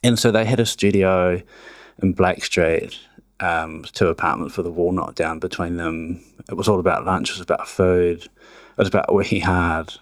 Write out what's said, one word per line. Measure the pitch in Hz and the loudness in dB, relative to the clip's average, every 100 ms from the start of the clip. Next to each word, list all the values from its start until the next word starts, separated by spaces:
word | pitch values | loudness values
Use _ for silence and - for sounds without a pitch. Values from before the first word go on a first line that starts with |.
And | 123 117 | 2 4
so | 123 | 4
they | 110 110 | 4 2
had | 120 | 2
a | |
studio | 113 - 101 98 95 92 90 90 - - - - - - | 0 2 2 4 4 4 2 0 -6 -20 -20 -20 -20 -2
in | 95 | -2
Blake | 87 92 90 | 2 2 0
Street, | - - 82 82 - - - - _ _ | -2 0 2 2 -4 -14 -20 -20 _ _
um, | 90 82 80 80 - | -4 -4 -4 -10 -14
two | - 92 | 0 0
apartments | 82 85 69 76 - | 2 -2 -2 -4 -6
with | 87 | -6
a | |
wall | 85 87 | 0 0
knocked | 92 - - | 0 -4 -4
down | 80 82 | -4 -2
between | 90 - 85 85 | -8 -4 -4 -4
them. | 85 82 82 87 - _ - | -4 -6 -6 -10 -12 _ -12
It | 90 | -4
was | - | 0
all | 101 | 2
about | 85 80 | 2 0
lunch, | 95 92 - | 0 -2 -2
it | |
was | - | -8
about | 90 - - | -4 -4 -4
food, | - 92 90 87 85 | 0 2 4 2 -2
it | - _ - - - - | -10 _ -20 -20 -20 -2
was | 98 | 0
about | 95 - | 2 2
working | 101 98 95 | 0 2 -2
hard | 90 90 85 80 80 - | 0 2 0 -2 -6 -14